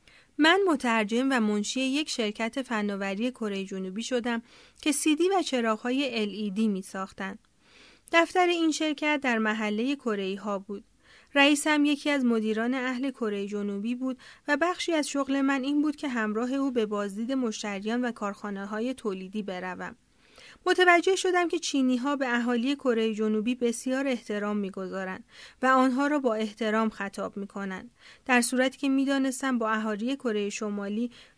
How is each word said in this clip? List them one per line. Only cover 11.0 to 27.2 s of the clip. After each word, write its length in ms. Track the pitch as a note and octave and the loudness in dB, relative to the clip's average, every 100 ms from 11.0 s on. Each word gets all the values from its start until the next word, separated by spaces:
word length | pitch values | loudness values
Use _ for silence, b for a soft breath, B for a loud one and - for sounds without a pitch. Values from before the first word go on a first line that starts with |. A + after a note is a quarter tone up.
| b b b | b b b
رئیسم 500 | C#4+ C#4 D4 D#4 D4+ | 4 6 6 4 4
یکی 260 | D4 C#4+ D4+ | 4 2 0
از 140 | C#4+ | 2
مدیران 500 | B3 A3+ G#3+ A3 A#3 | 2 2 0 0 0
اهل 360 | C4 B3+ B3 C4+ | -2 -2 -2 -4
کره 360 | B3+ A3+ G3+ G3+ | -4 -4 -4 -4
جنوبی 480 | G#3 G3+ G3+ G#3+ | -4 -4 -4 -4
بود 240 | B3 C4 B3+ B B - | -4 -4 -6 B B -2
و 80 | C#4+ | 0
بخشی 320 | E4 F4 - | 0 0 -2
از 160 | E4 C#4+ | 0 0
شغل 320 | C#4 C4+ C4+ | -2 -2 0
من 240 | C4+ C#4 | 2 0
این 180 | C4 D4 | 0 0
بود 140 | D4+ D4 | 0 -2
که 120 | D4+ | -4
همراه 440 | A#3+ G#3+ G#3+ B3 | -2 -2 -2 -2
او 180 | C4+ C#4 | 0 0
به 160 | A#3+ G#3+ | 0 -2
بازدید 460 | G#3+ G3+ G3 A#3 | -2 -4 -4 -4
مشتریان 720 | C4+ B3 G#3+ G#3+ G3 G#3 A#3+ | -2 -2 -4 -6 -6 -4 -2
و 80 | B3 | -2
کارخانه‌های 800 | A#3 G3+ G3+ G#3 G3 G3 G#3+ A#3+ | -4 -6 -6 -8 -8 -6 -4 -4
تولیدی 480 | C4 A3+ F#3+ F#3 G#3 | -4 -6 -6 -6 -8
بروم. 540 | G3+ F3+ F#3 F3+ F3+ - _ B B B B B - | -6 -6 -8 -8 -10 -14 _ B B B B B 2
متوجه 500 | F4+ F4+ F4 E4 F#4+ | 4 8 6 6 2
شدم 320 | F#4 F4+ F4 | 2 2 2
که 100 | E4+ | 0
چینی‌ها 580 | - C#4 B3+ B3+ C4 C#4+ | -2 0 2 2 0 -2
به 200 | C4 A#3+ | 0 0
اهالی 400 | A#3+ A#3+ B3 C#4+ | 0 0 0 0
کره 380 | C4 A3+ A3+ | 2 2 2
جنوبی 400 | G#3 G#3+ G#3+ G#3+ | 2 0 2 0
بسیار 520 | B3+ A#3+ A#3 - C4 C#4 | 0 0 -2 -2 -2 0
احترام 500 | B3 - G#3 G#3 G#3+ | -2 -4 -4 -2 -2
می‌گذارند 680 | G3 F#3+ F#3 F#3+ F#3 F#3 - B B B | -4 -6 -8 -6 -8 -10 -14 B B B
و 40 | B3+ | 4
آنها 400 | C4 C4 B3 C#4+ | 6 6 4 2
را 120 | D4 | 2
با 160 | C4 | 2
احترام 540 | A3 A3 G#3 A3 G#3+ A3 | 0 -2 -2 0 2 0
خطاب 480 | - G3 G3+ | -2 -8 -6